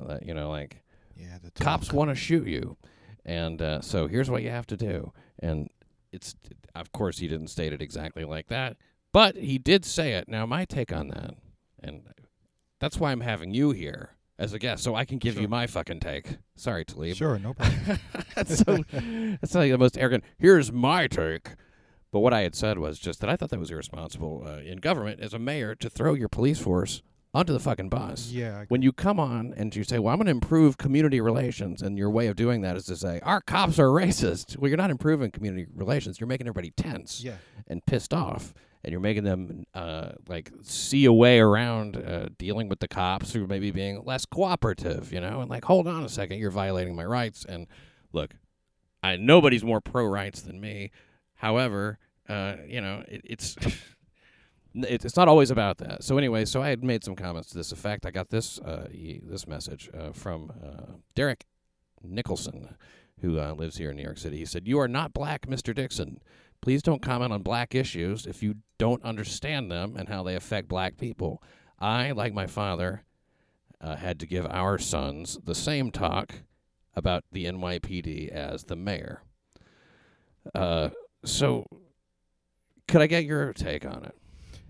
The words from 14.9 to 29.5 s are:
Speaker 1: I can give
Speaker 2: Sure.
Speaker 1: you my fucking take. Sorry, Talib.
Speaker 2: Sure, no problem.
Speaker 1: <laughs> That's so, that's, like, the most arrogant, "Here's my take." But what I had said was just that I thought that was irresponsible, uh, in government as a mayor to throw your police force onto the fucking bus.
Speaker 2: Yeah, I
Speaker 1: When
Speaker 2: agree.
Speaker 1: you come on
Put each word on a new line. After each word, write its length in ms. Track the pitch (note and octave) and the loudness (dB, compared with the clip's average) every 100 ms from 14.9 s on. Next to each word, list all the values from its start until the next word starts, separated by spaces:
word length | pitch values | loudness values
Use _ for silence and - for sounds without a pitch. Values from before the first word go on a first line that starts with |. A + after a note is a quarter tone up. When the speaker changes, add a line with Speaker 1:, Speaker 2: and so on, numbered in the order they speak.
| A2+ | 0
Speaker 1:
I 100 | B2+ | -2
can 120 | C3 | -2
give 140 | A#2 G2+ | -2 0
Speaker 2:
Sure. 80 | |
Speaker 1:
you 40 | G#2 | 0
my 200 | A#2+ A#2+ | 0 -2
fucking 320 | - E2 E2 | -4 -6 -6
take. 380 | D2+ C#2+ - - _ - | -6 -6 -8 -12 _ -10
Sorry, 280 | - E2+ | -4 -4
Talib. 320 | D#2 - D#2+ F#2 | -6 -6 -6 -2
Speaker 2:
Sure, 220 | D#3 G#2+ | -2 -2
no 140 | G#2 | -4
problem. 460 | C3 - - F3+ G3 - - | 0 2 2 0 -4 -6 -10
Speaker 1:
<laughs> 180 | - - | -6 -4
That's 220 | G3 D#3+ | 2 4
so, 260 | G#3+ F#3 D3+ C#3 A#3 A3+ A3 F#3+ | 4 4 0 -4 -4 -4 -4 -4
that's, 120 | - F3+ | 0 4
like, 140 | C#3+ | 6
the 60 | B2+ | 6
most 200 | B2+ C3 | 6 6
arrogant, 260 | B2+ A#2+ - - | 2 0 -2 6
"Here's 340 | E3+ F#3 A#2+ | 10 10 8
my 360 | A#2+ B2 F3 D3+ | 2 4 4 2
take." 420 | - D#2+ D#2+ - - _ _ _ _ _ | 2 0 -2 -8 -20 _ _ _ _ _
But 100 | G#2 | 4
what 120 | A#2 | 6
I 80 | A#2 | 6
had 140 | F2+ - | 2 0
said 240 | G#2+ G2 | -2 -2
was 180 | D2+ D2+ | -4 -6
just 200 | F#2 D2+ | -8 -4
that 100 | G#2+ | -2
I 60 | F3 | -2
thought 140 | D#3 | -4
that 100 | - | -6
was 100 | D#2+ | -6
irresponsible, 760 | D#2+ - D#2 D#2 - D#2+ D2+ D#2 | -8 -10 -10 -12 -8 -8 -8 -10
uh, 120 | D2+ | -12
in 160 | D2 F#2 | -12 -4
government 420 | D#3 E3+ G#2+ - | -2 0 -2 -6
as 140 | G#2+ | -8
a 60 | A2+ | -6
mayor 360 | A#2+ D3 A2 A2 | -6 -4 -6 -6
to 140 | A#2 | -8
throw 240 | - C3+ | -2 0
your 160 | D3 A2+ | 2 -2
police 280 | - B2+ D3+ | 2 2 2
force 420 | - F2+ G2 - - _ _ | 2 0 0 -6 -12 _ _
onto 180 | C#3+ F3 | 0 2
the 60 | C3 | 2
fucking 300 | C#3 A#2 F#2+ | 0 -2 -2
bus. 420 | A#2+ - - A#2 | -4 -4 -8 -8
Speaker 2:
Yeah, 280 | B2 A#2 G2+ | -6 -6 -8
I 60 | G#2 | 0
Speaker 1:
When 100 | B2 | 4
Speaker 2:
agree. 60 | C3 | 6
Speaker 1:
you 60 | |
come 260 | B2+ G3 G3+ | 4 2 2
on 340 | C#3 A#2 A#2 | 2 0 -4